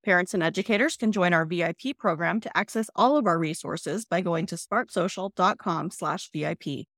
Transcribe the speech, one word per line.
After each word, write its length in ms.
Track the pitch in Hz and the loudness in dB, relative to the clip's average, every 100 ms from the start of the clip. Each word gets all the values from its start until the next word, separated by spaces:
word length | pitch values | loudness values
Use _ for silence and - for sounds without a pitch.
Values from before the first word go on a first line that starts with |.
Parents 300 | - 180 180 | 4 2 2
and 80 | 190 | 0
educators 520 | 165 175 202 208 294 | 0 0 0 2 2
can 160 | - 220 | 2 0
join 220 | 202 175 | 2 4
our 120 | 170 | 4
V 180 | 160 175 | 2 0
I 100 | 165 | -2
P 200 | 165 254 | -2 -8
program 460 | - 202 156 165 214 | -2 -2 0 0 -2
to 140 | - | -2
access 340 | - 208 226 220 | -2 -2 -4 -4
all 220 | - 233 294 | 2 4 6
of 80 | |
our 140 | 202 165 | 4 2
resources 640 | 156 160 - 165 - 185 | 0 -4 -6 -6 -4 -6
by 160 | 220 175 | -2 -2
going 240 | 180 165 165 | 0 -2 -2
to 100 | 170 | -8
smart 340 | - 214 - | -4 -4 -2
social 400 | 196 180 - 190 | -2 -2 -4 -8
dot 220 | - 180 - | 2 2 2
com 320 | - 165 156 | -4 -4 -4
slash 400 | - 156 165 - | -6 -6 -6 -6
V 140 | 156 | -6
I 80 | 151 | -4
P. 320 | 170 160 131 - | -4 -6 -8 -10